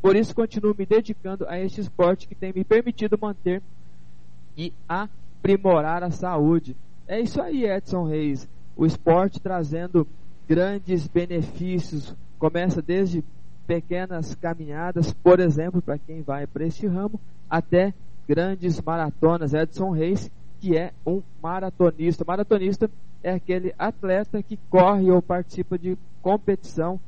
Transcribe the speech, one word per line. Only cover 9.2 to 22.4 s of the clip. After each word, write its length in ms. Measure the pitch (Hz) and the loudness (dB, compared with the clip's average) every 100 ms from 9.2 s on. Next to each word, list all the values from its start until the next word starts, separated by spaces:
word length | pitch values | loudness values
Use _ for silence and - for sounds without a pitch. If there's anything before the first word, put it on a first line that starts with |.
| 196 - | 4 -2
trazendo 680 | 190 180 151 160 175 175 147 - - - - | -4 -2 -2 -4 2 2 2 -4 -8 -8 2
grandes 600 | 160 185 202 185 185 151 | 2 4 0 0 0 2
benefícios. 1040 | 170 175 175 147 - 180 180 - 151 - - - - | -2 0 -2 -2 -4 -2 -2 -2 -6 -6 -10 -10 -2
Começa 440 | 156 170 180 170 | 0 2 0 0
desde 420 | 156 180 190 170 - - - - - | 0 0 2 0 -4 -8 -10 -10 -4
pequenas 680 | 170 - 175 185 175 160 | -4 -2 -4 -4 -6 -6
caminhadas, 760 | - 170 165 156 147 175 170 147 | -4 -4 -6 -6 -6 -4 0 0
por 280 | - 180 180 | 4 8 8
exemplo, 400 | 175 147 165 180 | 6 2 0 -2
pra 180 | - 147 | -2 -4
quem 220 | - 160 | -4 -8
vai 240 | 147 139 143 | -6 -4 -4
pra 200 | - 160 | -4 -4
este 200 | - 208 | -2 -2
ramo, 320 | 180 208 214 - - - | -2 -2 -4 -8 -12 -2
até 460 | 165 - 175 196 - - - - | -2 2 4 4 -2 -10 -10 -2
grandes 520 | 151 180 190 175 160 | 0 0 0 -2 -2
maratonas. 760 | 160 165 156 - 156 170 151 | -2 -2 -2 2 2 2 0
Edson 360 | 151 160 - 190 | 0 0 -2 -2
Reis, 400 | 160 165 196 - - - - | 0 0 0 -4 -10 -10 -6
que 160 | 196 160 | 0 0
é 160 | 175 - - | 0 -6 -2
um 160 | 190 - - | -2 -4 -8
maratonista. 840 | 160 185 185 - 175 - 165 165 | -6 -4 -6 2 2 4 0 0
Maratonista 680 | 180 185 | -2 -2